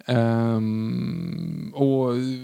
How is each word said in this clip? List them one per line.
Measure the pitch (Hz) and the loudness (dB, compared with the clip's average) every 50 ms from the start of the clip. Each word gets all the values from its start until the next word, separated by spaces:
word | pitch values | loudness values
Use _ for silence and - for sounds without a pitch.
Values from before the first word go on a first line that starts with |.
| - | -4
Ehm, | - 127 120 117 113 113 117 117 113 113 110 110 110 110 110 110 110 120 120 - 90 87 85 85 - - - 85 - - - - - 147 | 0 2 4 4 4 4 2 2 2 2 0 0 0 -2 -2 -2 -4 -4 -4 -4 -4 -4 -6 -6 -6 -6 -6 -6 -6 -6 -8 -8 -6 -2
och | 143 139 135 135 135 131 123 123 123 127 131 131 127 | 2 2 4 4 4 2 2 0 0 -2 -2 -4 -6